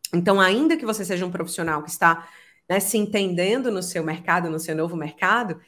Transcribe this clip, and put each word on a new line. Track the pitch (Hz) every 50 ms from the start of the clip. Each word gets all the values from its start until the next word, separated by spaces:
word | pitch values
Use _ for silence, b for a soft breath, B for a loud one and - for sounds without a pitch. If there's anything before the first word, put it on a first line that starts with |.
| - - -
Então, | 175 175 185 196 196
ainda | 190 185 196 233 294 320 330 320
que | 254
você | 220 214 208 196
seja | 175 196 175 185
um | 175
profissional | 175 180 170 175 - - 170 165 156 151 151
que | 165
está, | - - 175 165 165 165 B B B B B B B B B -
né, | 180 196
se | - - - 220
entendendo | 208 202 214 208 196 190 180 170 180 190 220 262 247 247
no | 208 185 175
seu | - - 175 160
mercado, | 156 156 165 - - 170 180 175 165
no | 160 160
seu | 160 170 156
novo | 156 160 170 170
mercado, | 170 151 151 - - 185 185 208 240 240 196 160 b b